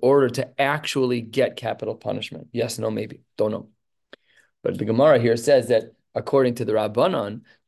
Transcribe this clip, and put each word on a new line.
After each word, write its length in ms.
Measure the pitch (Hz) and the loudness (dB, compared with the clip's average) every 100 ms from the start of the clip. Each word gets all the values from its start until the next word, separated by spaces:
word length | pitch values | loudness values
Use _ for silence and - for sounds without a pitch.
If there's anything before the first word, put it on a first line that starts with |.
order 280 | 123 143 127 | 4 6 4
to 300 | 131 - - | 0 -4 -2
actually 600 | 139 151 156 139 127 123 | 0 0 -4 -2 0 -2
get 360 | 110 135 123 - | -2 -2 -2 -2
capital 380 | 113 110 107 | -8 -6 -8
punishment? 540 | 110 104 104 110 - - | -8 -8 -8 -8 -14 -10
Yes, 260 | 120 117 - | -6 -6 -4
no, 120 | 110 | -4
maybe. 300 | 107 107 - _ - | -4 -8 -12 _ -2
Don't 160 | 107 | -2
know. 160 | 107 - _ _ _ _ - _ _ _ _ | -2 -10 _ _ _ _ -20 _ _ _ _
But 160 | - 95 | -6 -4
the 60 | |
Gemara 360 | 107 113 156 127 | -2 4 6 6
here 160 | 117 117 | 4 0
says 320 | - 135 117 | 2 2 4
that 260 | 110 - _ _ | 0 0 _ _
according 420 | 113 - 139 127 120 | -10 0 2 2 0
to 80 | |
the 80 | 113 | -2
Rabbanon, 720 | 107 107 107 170 147 101 113 - _ | -2 -2 0 0 0 -6 -10 -16 _